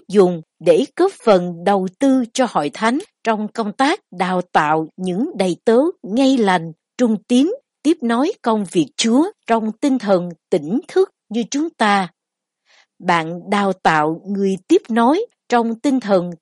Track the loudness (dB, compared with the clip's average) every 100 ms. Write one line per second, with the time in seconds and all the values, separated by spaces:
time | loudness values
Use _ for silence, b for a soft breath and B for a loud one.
0 | 2 2 4 2 -10 _ 2 2 2 0
1 | -2 0 2 2 2 -4 -2 0 -2 -2
2 | 0 2 0 -2 -2 -2 -4 -2 -2 -2
3 | -6 _ -4 -4 -4 -6 -6 -2 -2 -2
4 | _ -6 -4 -4 -2 0 2 0 -2 -8
5 | -6 -4 -4 -2 -2 -2 0 2 2 -4
6 | -6 0 2 2 2 0 -4 -14 _ -2
7 | 0 0 0 2 2 -2 _ _ -2 0
8 | -2 -2 -2 -2 -2 -2 0 -2 -2 -2
9 | 2 2 2 -4 -4 -2 -2 -2 -2 0
10 | 2 0 0 -10 _ -4 -2 -4 -2 -2
11 | -2 _ -10 -8 -4 -4 -6 -2 0 0
12 | -2 _ _ _ _ _ b b b _
13 | -2 0 -2 -8 -4 -2 -2 0 0 2
14 | 0 -4 -6 -4 -2 -4 0 0 0 0
15 | 2 0 -4 _ -2 -2 0 -2 -2 -2
16 | 0 0 0 -8